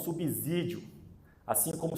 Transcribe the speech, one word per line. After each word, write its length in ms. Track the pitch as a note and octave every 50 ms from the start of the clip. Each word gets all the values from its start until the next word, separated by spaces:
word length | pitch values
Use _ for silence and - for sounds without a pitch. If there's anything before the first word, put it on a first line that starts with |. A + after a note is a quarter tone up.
| -
subsídio, 800 | F3 E3 D#3 F3+ C#3+ A#2+ - - C3+ E3 F3 E3 A#2 A2 G#2 - - - - - - - - - - - - -
assim 260 | - A2+ - - D#3+ D#3+
como 180 | D#3 - D#3+ D#3+